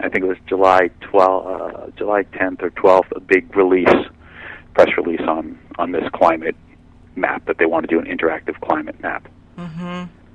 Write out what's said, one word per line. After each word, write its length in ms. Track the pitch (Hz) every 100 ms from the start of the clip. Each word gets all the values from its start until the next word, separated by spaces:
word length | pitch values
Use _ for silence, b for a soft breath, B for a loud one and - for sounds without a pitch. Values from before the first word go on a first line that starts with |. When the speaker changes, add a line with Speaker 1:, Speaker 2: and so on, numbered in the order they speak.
Speaker 1:
I 80 | -
think 160 | 101
it 40 | 92
was 80 | 92 -
July 440 | 95 95 92 90 -
twelfth, 460 | - 98 95 95 87 87 85
uh, 120 | - - -
July 260 | 104 104 95 -
tenth 240 | 92 90
or 80 | 90
twelfth, 400 | - 98 92 87 -
a 40 |
big 340 | - 92 - 98
release, 320 | 92 92 87 - - - B B B B B
press 140 | - 82 -
release 240 | 82 82 85
on, 320 | 80 78 - - -
on 140 | 87
this 120 | 85 76
climate 420 | - 87 82 80 - - _ - - - -
map 300 | - - -
that 120 | -
they 80 | 82
want 220 | 82 80
to 60 |
do, 40 | 82
an 80 | 85
interactive 540 | 82 82 78 - 80
climate 400 | - 82 151 -
map. 260 | - - - - _ -
Speaker 2:
Mm-hmm. 460 | 175 160 175 180 180 - _